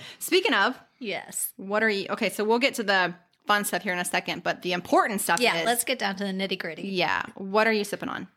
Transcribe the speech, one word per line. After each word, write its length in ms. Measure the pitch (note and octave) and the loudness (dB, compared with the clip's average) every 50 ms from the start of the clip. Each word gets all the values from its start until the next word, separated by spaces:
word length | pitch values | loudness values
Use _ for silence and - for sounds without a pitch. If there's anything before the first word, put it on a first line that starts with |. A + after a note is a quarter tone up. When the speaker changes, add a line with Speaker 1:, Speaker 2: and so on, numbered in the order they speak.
| - - - - | -8 -16 -12 -10
Speaker 1:
speaking 360 | - - D4+ F#4+ F#4 - B3+ | -2 2 2 2 4 4 4
of, 200 | G#3 G3 A3+ C4 - - _ _ _ | 4 4 4 2 -2 -8 _ _ _
Speaker 2:
Yes. 540 | C4 G#3 F3+ - - - - - - - - - | -8 -6 -6 -6 -8 -8 -8 -6 -6 -6 -8 -10
Speaker 1:
what 260 | G3 G3 G3+ G#3+ A3 | -6 -2 0 2 2
are 60 | A3 | 2
you, 160 | G#3 G3 - - | 2 0 -2 -4
okay, 180 | - - A#3 F#3 | -2 -2 -2 -2
so 140 | F#3 - G#3 | 0 0 2
we'll 140 | G#3+ A3+ A#3+ | 2 4 4
get 160 | A#3+ B3+ B3+ | 4 2 0
to 80 | - A3 | 0 0
the 300 | F#3+ G3+ F#3+ F3+ E3+ F3 - _ _ _ _ _ - | 2 2 4 2 2 0 -6 _ _ _ _ _ 0
fun 180 | G#3 G#3 G#3 | 2 2 2
stuff 160 | - - F3+ F3+ | 0 -4 -4 -2
here 100 | G#3 F3+ | -2 -4
in 60 | F3+ | -2
a 60 | F3 | -2
second, 360 | - - F3+ F#3 - - - - | -2 -2 -2 -2 -2 -6 -4 -2
but 180 | F3 E3+ - | -4 -4 -2
the 120 | - F3+ F3+ | -2 -2 -2
important 460 | F3+ F3 - C#4 F4 F4+ C4 G#3 - | -2 0 2 4 4 4 4 0 -2
stuff 180 | - - E3+ E3 | 0 0 2 2
Speaker 2:
Yeah, 180 | B3 A3 F3 E3+ | 4 2 2 2
Speaker 1:
is 60 | E3 | 0
Speaker 2:
let's 180 | A3+ A#3+ A#3+ - | 0 0 0 0
get 160 | - C4 B3 | -2 -4 -2
down 160 | A3 G3+ G3 F#3 | -2 -4 -4 -4
to 60 | G3+ | -4
the 80 | G3 | -4
nitty-gritty. 520 | F#3+ F#3+ G3 F#3+ F#3+ F3+ - F3 D#3 E3 E3+ G3 | -2 -4 -2 -4 -4 -4 -6 -8 -8 -8 -8 -4
Speaker 1:
Yeah. 360 | G3 F3+ E3+ - F#2 F2 - - - | 0 0 2 2 2 0 -2 -4 -8
What 320 | - G3 G3 F#3+ G#3+ G#3+ A3+ | -10 -8 0 2 4 4 4
are 40 | A3 | 4
you 100 | G#3+ G3+ | 2 0
sipping 240 | G3+ - F3+ - - | -2 -4 -6 -6 -6
on? 180 | - - F#3 - _ | -8 -8 -10 -12 _